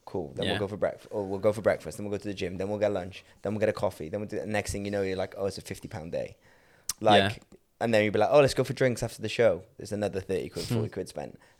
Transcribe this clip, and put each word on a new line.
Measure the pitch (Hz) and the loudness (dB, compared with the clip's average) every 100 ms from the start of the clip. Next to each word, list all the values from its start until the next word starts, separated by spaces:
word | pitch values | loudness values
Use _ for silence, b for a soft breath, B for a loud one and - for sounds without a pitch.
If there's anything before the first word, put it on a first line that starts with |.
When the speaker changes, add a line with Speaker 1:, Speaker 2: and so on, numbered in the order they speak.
| - | -10
Speaker 1:
Cool. | 98 73 | -8 -6
Then | - 90 | -4 -2
Speaker 2:
Yeah. | |
Speaker 1:
we'll | 92 | -2
go | 98 | -4
for | 101 | -2
breakf-, | 95 - - | -2 -2 -8
or | 110 95 | -6 -4
we'll | 98 | 0
go | - | 2
for | 110 | 2
breakfast. | 101 90 80 - | 2 0 -2 -10
Then | 104 | -6
we'll | 101 | -6
go | |
to | 101 | -6
the | |
gym. | 98 92 92 | -6 -6 -4
Then | 98 | -4
we'll | 104 | 0
get | 104 | 0
lunch. | 98 95 - - b | 0 -6 -12 -20 b
Then | - | -6
we'll | 107 | -4
get | 104 | -2
a | |
coffee." | - 98 - 80 | -2 -2 -4 -8
Then | 104 | -6
we'll | 107 | -6
do, | 104 | -6
and | 80 | -4
next | 107 - | -4 -4
thing | 101 101 | -6 -4
you | |
know, | 101 | -2
you're | 95 95 | -2 -2
like, | 95 - | -4 -4
"Oh, | |
it's | 98 - | -4 -4
a | |
fifty | - 92 - | -10 -12 -10
pound | - 82 | -12 -6
day." | 69 60 - b b b b b - | -6 -6 -10 b b b b b 0
Like, | 107 104 98 | 6 6 6
Speaker 2:
Yeah. | - - - _ - | 0 -12 -20 _ -4
Speaker 1:
and | 117 | 2
then | 110 | 4
you'd | 107 | 4
be | 104 | 4
like, | 104 | 6
"Oh, | 147 | 8
let's | 135 | 8
go | - | 4
for | 127 | -2
drinks | 123 131 113 | 2 2 2
after | 120 - | -4 -4
the | 107 | -4
show." | - 113 87 - - | 4 4 4 -2 -14
There's | - | -6
another | 101 101 92 | -2 -2 -2
thirty | - 92 62 | -2 -2 -2
quid, | - | -4
Speaker 2:
Hmm. | 82 117 | -2 0
Speaker 1:
forty | - | -2
quid | - 87 | -4 -8
spent. | - 69 - b b | -8 -10 -12 b b